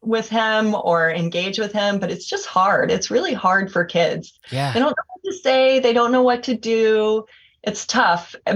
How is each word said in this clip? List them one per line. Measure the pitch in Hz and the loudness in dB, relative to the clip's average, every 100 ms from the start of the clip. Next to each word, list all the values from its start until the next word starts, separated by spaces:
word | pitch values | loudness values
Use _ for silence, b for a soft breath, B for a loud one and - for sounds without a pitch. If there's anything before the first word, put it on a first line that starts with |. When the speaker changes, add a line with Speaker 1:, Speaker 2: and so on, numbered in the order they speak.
Speaker 1:
with | 226 226 220 | -4 -2 -2
him | 226 220 220 214 | -2 0 0 0
or | 208 - 170 165 | 0 0 2 0
engage | 170 165 170 190 214 | -2 -4 -4 -4 -4
with | 208 | -4
him, | 208 202 202 | -2 -2 -2
but | 190 | -4
it's | 180 - | -8 -8
just | 392 - | -8 -2
hard. | 185 196 175 170 | 0 2 2 2
It's | 190 - | -2 0
really | 254 359 | 0 0
hard | 226 185 190 190 | 0 0 0 0
for | 175 170 | -2 0
kids. | 170 165 160 - _ - | 0 0 -2 -10 _ -8
Speaker 2:
Yeah. | 127 139 | -4 -2
Speaker 1:
They | 226 | 0
don't | 294 | 0
know | 302 - - | -2 -8 -12
what | 381 | -10
to | - | -4
say. | 262 262 262 262 | 0 4 4 4
They | 247 | 4
don't | 233 240 | 2 2
know | 254 | 4
what | 254 247 | 4 2
to | 254 220 | -2 -4
do. | 226 226 220 220 214 220 214 b b b | -2 2 2 2 2 -2 -4 b b b
It's | 208 208 - | -8 -6 -2
tough, | 233 214 - - - - | 0 2 0 -4 -8 -4